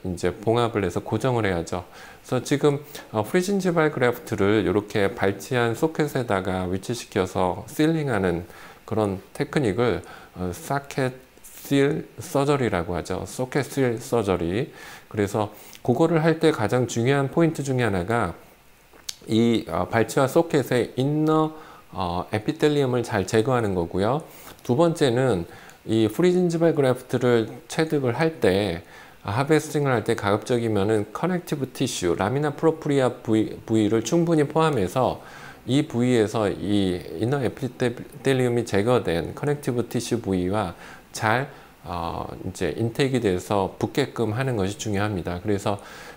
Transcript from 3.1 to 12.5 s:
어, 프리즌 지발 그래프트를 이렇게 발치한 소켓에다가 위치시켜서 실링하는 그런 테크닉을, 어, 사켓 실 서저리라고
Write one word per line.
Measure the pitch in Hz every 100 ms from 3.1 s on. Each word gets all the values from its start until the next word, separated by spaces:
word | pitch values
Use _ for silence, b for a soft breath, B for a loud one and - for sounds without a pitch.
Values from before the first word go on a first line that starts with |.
어, | 107
프리즌 | 104 180 185 202
지발 | 185 165 156
그래프트를 | 147 127 - - 104 101 110 87
이렇게 | 98 101 110 98 -
발치한 | 98 98 - 123 117 113
소켓에다가 | 160 160 151 143 120 98 95 92 90
위치시켜서 | 95 - 117 - 107 92 95 90 90 -
실링하는 | - 156 165 143 107 95 85 90 B B B
그런 | - 107 104 95 -
테크닉을, | - 143 165 123 92 120 87 B B B -
어, | 90
사켓 | 85 - 139 143 - 131 127 - -
실 | - - - 139 139 156 - -
서저리라고 | - 143 139